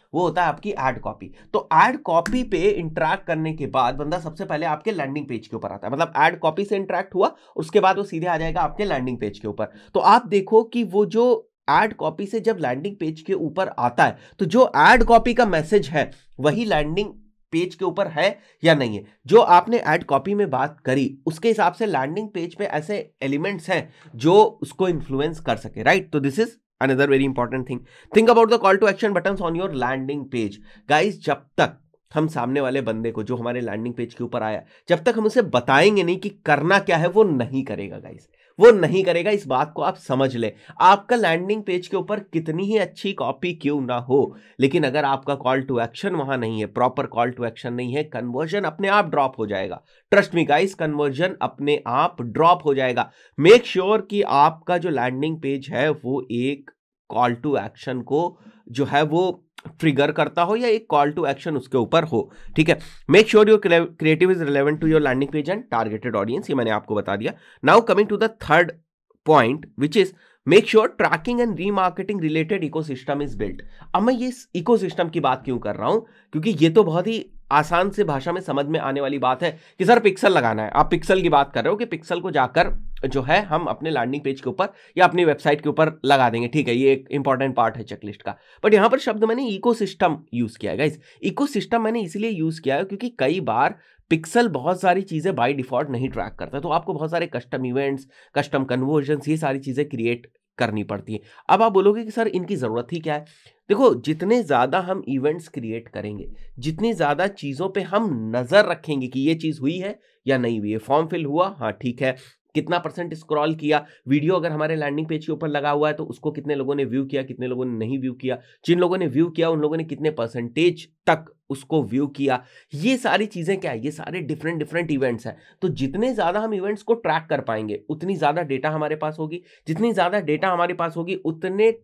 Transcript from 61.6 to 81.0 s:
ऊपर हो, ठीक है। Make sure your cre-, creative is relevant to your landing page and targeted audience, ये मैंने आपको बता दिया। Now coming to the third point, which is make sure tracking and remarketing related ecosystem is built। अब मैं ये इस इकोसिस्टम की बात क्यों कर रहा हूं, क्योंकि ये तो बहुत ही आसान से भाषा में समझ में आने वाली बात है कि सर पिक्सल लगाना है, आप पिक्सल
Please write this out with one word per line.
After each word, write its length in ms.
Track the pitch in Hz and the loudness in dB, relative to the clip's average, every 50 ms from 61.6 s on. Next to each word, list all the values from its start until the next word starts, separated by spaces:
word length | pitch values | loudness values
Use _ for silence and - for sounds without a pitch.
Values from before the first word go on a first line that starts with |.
| 123 - - 131 | -4 -2 0 0
ऊपर 260 | 117 - - 165 160 | 0 2 2 2 2
हो, 160 | 156 - 113 - - - - - - - | 2 0 -2 -2 -2 -8 -16 -18 -6 -2
ठीक 120 | - 160 160 | 0 2 2
है। 100 | 156 - - - - - - - | 2 0 -2 -8 -20 -12 0 6
Make 200 | - 196 220 220 | 6 6 6 8
sure 140 | - 214 214 | 8 6 8
your 140 | 208 220 208 | 8 8 6
cre-, 300 | - 202 170 170 170 165 165 - | 6 4 4 4 4 2 -4 -2
creative 320 | 160 156 156 151 175 185 185 | 2 2 4 4 4 4 4
is 100 | 175 165 | 2 0
relevant 380 | 143 143 139 139 147 156 151 160 | 0 2 2 2 2 0 0 0
to 80 | 156 | 2
your 100 | 156 156 151 | 4 4 4
landing 300 | 139 127 131 139 135 135 | 4 2 0 0 -2 -2
page 180 | 156 147 156 | -4 -2 -2
and 140 | 185 214 254 - - | -4 -4 -4 -4 -2
targeted 460 | 113 113 110 104 107 110 127 110 107 | -2 -2 -2 -4 -6 -6 -4 -2 -2
audience, 300 | 98 110 123 175 208 - | -2 -2 -4 -6 -4 -4
ये 40 | 147 | -2
मैंने 160 | 135 117 113 | -2 0 0
आपको 240 | 107 107 107 - 110 | -2 -2 -2 -2 -4
बता 220 | 104 101 - 98 | -4 -2 -2 -4
दिया। 160 | 101 110 156 - - _ - - _ - | -4 -4 -6 -8 -8 _ -20 -16 _ 4
Now 160 | 135 165 226 226 | 6 6 6 6
coming 280 | 226 190 190 214 202 208 | 6 4 2 2 2 0
to 80 | 202 | 0
the 100 | 220 220 220 - - | 0 -2 -2 -6 0
third 280 | - 151 165 175 165 - - _ _ _ _ _ _ _ _ _ | 2 4 4 4 2 -2 -10 _ _ _ _ _ _ _ _ _
point, 400 | - 156 147 120 113 135 156 - - _ - | 4 6 6 6 4 0 -2 -6 -12 _ -4
which 200 | 131 151 156 220 185 | -4 0 2 2 2
is 120 | 190 - _ _ _ _ _ _ | 2 -2 _ _ _ _ _ _
make 280 | 131 165 208 - - - | 4 4 4 4 4 4
sure 140 | 220 220 254 - | 4 4 4 0
tracking 500 | - - - 160 160 156 240 240 240 240 | 0 0 0 0 -2 -2 -4 -2 -2 -2
and 160 | 233 202 160 180 | -2 -2 -4 -4
remarketing 640 | 202 208 196 185 185 160 - 190 196 208 202 160 | -2 0 0 0 0 -2 -4 -6 -6 -6 -4 -2
related 420 | 156 151 160 156 160 208 196 165 143 | -2 -2 -2 -2 -2 -2 -4 -4 -4
ecosystem 580 | - 160 156 156 135 123 - - 143 143 147 139 | -6 -6 -6 -6 -8 -10 -6 -6 -6 -4 -4 -6
is 100 | 110 101 | -6 -6
built। 240 | 110 95 92 - - - - - - - - | -6 -6 -6 -10 -14 -18 -20 -20 -12 -4 -2
अब 80 | 180 202 | 0 2
मैं 120 | 240 262 | 2 0
ये 140 | 233 247 254 | 0 -2 -6
इस 200 | 247 - - _ - | -8 -10 -14 _ -8
इकोसिस्टम 520 | 180 160 208 233 214 190 180 160 - 175 165 | -4 0 2 2 2 2 -2 -2 -4 -4 -2
की 120 | 160 170 | -2 -2
बात 240 | 151 135 123 135 - | 0 0 0 -2 -4
क्यों 140 | 139 127 117 | -6 -6 -4
कर 180 | 107 104 101 | -4 -6 -6
रहा 120 | - 104 123 | -4 -2 -2
हूं, 120 | 180 220 | 0 -2
क्योंकि 560 | 220 - _ _ _ _ - 156 156 220 214 147 | -2 -6 _ _ _ _ -8 -4 -2 -2 2 4
ये 100 | 151 165 | 2 4
तो 140 | 160 226 208 | 6 6 4
बहुत 220 | 170 156 175 180 | 4 2 0 0
ही 180 | 220 226 226 - - - - - - 139 | -2 -4 -4 -6 -10 -16 -20 -6 0 2
आसान 380 | 147 151 - 175 170 185 202 | 2 2 2 2 0 0 0
से 140 | 196 - 202 | 0 0 0
भाषा 280 | 165 147 135 135 165 175 | 0 -2 -2 -4 -4 -6
में 80 | 185 | -6
समझ 240 | 185 170 139 135 143 | -6 -4 -4 -2 -2
में 120 | 143 160 156 | -2 -2 -2
आने 200 | - 135 135 139 | -2 -4 -4 -4
वाली 180 | 139 135 143 139 | -4 -4 -4 -2
बात 240 | 123 127 127 131 175 | 0 0 0 0 -2
है 80 | 170 147 - - - _ - | -4 -6 -8 -14 -20 _ -2
कि 40 | 185 | 4
सर 140 | 175 240 233 | 6 6 6
पिक्सल 320 | 226 208 190 - - 208 185 | 6 4 2 4 4 4 4
लगाना 300 | 160 123 117 107 107 110 | 4 4 2 0 0 -2
है, 80 | 107 | 0
आप 200 | - 139 151 - | 2 2 2 2
पिक्सल 300 | 185 170 | 2 0